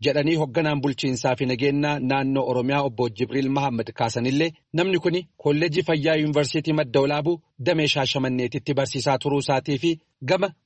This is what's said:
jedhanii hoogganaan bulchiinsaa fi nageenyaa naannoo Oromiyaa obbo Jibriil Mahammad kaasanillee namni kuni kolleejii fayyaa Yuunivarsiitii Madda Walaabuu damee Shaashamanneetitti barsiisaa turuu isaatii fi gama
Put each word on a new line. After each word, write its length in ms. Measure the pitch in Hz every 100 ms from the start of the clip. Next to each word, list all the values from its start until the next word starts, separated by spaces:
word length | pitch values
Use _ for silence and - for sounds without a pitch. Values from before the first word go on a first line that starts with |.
| 139
jedhanii 300 | 147 147 165
hoogganaan 460 | 147 120 156 147
bulchiinsaa 540 | 143 131 135 123 131 127
fi 100 | 131
nageenyaa 540 | 123 143 143 147 147
naannoo 460 | 127 135 135 135 127
Oromiyaa 320 | 127 123 143
obbo 260 | 139 113 120
Jibriil 400 | 113 120 135 135
Mahammad 420 | 139 139 117 -
kaasanillee 560 | - 113 120 123 139 165 160 _
namni 260 | 156 185 180
kuni 280 | 180 175 175 _
kolleejii 460 | 147 147 170 156
fayyaa 320 | 180 156 151 156
Yuunivarsiitii 580 | 151 147 139 160 156
Madda 280 | 156 139 139
Walaabuu 400 | 139 147 147 170 _ - 127
damee 220 | 160 147
Shaashamanneetitti 840 | 147 131 139 131 127 123 143 -
barsiisaa 440 | 135 135 135 131 131
turuu 220 | 147 143
isaatii 380 | 131 131 - 139
fi 140 | 170 160 _ _ 127
gama 240 | 185 196 -